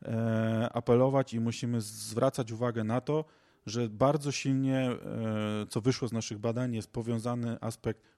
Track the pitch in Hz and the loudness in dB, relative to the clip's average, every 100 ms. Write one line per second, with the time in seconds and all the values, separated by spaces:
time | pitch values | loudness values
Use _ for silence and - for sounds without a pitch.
0 | - 113 113 110 110 113 117 120 117 120 | -4 -2 2 2 2 2 0 0 4 6
1 | 131 135 131 113 113 113 123 117 104 107 | 6 4 0 0 -2 -2 -2 -2 -2 -8
2 | 107 110 135 - 113 113 123 117 107 120 | -8 0 2 2 -4 -2 -2 0 0 -2
3 | - 151 156 _ _ _ - 113 120 104 | 0 -2 -4 _ _ _ -8 -4 -4 2
4 | 131 147 143 131 135 135 135 131 131 120 | 4 4 0 -2 0 2 2 2 0 -2
5 | - 113 113 107 107 107 107 120 110 123 | -4 -4 -2 0 0 -2 -4 0 2 2
6 | 120 113 - 107 117 113 127 113 104 - | 0 -4 -6 -4 -2 -2 -2 -4 -6 -6
7 | 113 117 117 123 117 113 113 - 120 107 | -2 -2 -2 -4 -4 -4 -6 -6 -4 -6
8 | _ | _